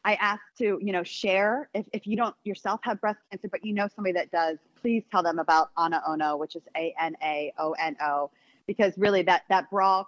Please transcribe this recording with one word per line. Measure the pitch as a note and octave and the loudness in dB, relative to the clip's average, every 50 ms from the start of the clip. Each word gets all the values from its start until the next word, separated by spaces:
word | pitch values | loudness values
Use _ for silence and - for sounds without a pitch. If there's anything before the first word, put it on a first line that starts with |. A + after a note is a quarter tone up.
| - | -2
I | G#3 G#3+ | -2 0
ask | - G3+ G#3 G#3 G#3 - - _ - | 2 0 0 0 -2 -6 -12 _ -2
to, | B3 G#3 G3 E3+ - | 0 0 0 0 -2
you | G3+ F#3+ | -2 -2
know, | F3+ E3+ | -2 -4
share | - - - - G#3 F#3+ F#3+ G3+ G#3+ A3+ C#4 D4 - - | -4 -6 -4 0 2 2 4 4 2 0 -2 -4 -4 -6
if, | G3+ G#3 - - | -6 -6 -6 -6
if | G#3+ - | -8 -4
you | G3 G#3+ | -4 -2
don't | A3 A#3+ A3 - _ - | -2 -2 -2 -4 _ -8
yourself | G#3 F#3+ - - G3 G3+ A3 - | -8 -8 -4 -4 -4 -4 -2 -4
have | B3 A3+ G3 | -4 -4 -2
breast | - G#3 G#3 - _ _ | -2 -2 -4 -4 _ _
cancer, | G3+ F#3+ - G3 | -14 -12 -10 -8
but | - - - | -8 -8 -6
you | G#3+ G#3 | -4 -2
know | G#3 G3+ G3+ - | -2 -2 -2 -4
somebody | - G#3 F#3+ F3 | -4 -4 -2 -2
that | F3+ - - | -2 -2 -2
does, | - E3+ E3 D#3+ D#3+ D3+ _ _ _ _ - | -2 0 0 0 -2 -4 _ _ _ _ -2
please | A#3+ A#3 A3+ - _ | 0 0 0 -2 _
tell | - F#3+ F3 | 0 0 2
them | E3+ E3 E3 | 2 0 0
about | D#3 - D#3+ D#3+ D#3 - - - | 2 4 4 4 4 2 0 0
Ana | E3+ E3 E3 D#3+ - | 0 0 0 0 -2
Ono, | D#3 D#3 D#3 D#3 D3+ D3 | -2 -2 0 0 -2 -2
which | D3 D#3 D#3 - | -2 -4 -6 -8
is | E3+ - - - | -12 -14 -10 -8
A | D#3+ E3 E3 - D#3 | -6 -4 -4 -4 -4
N | E3 E3 D#3 - - | -4 -4 -4 -4 -4
A | D#3 D3+ D3 D3 D3 - | -4 -2 -2 -4 -4 -4
O | - D#3+ D#3 D#3+ | -4 -4 -4 -2
N | - E3 D#3+ D3 - D#3 | -2 -4 -4 -4 -4 -4
O, | D3 C#3+ C#3+ C#3+ C#3 _ _ _ _ _ _ _ | -2 -2 -2 -2 -4 _ _ _ _ _ _ _
because | - G3+ - G#3 G3 - - | -6 0 2 2 2 2 2
really | G3 G#3 G3+ F#3+ F3+ | 2 4 4 4 4
that, | E3 F3+ - - - | 4 4 2 2 2
that | G3 F#3 - - | 0 0 0 0
bra | - G3+ F#3+ F#3+ F#3+ F#3+ G3 | 0 2 4 4 4 2 0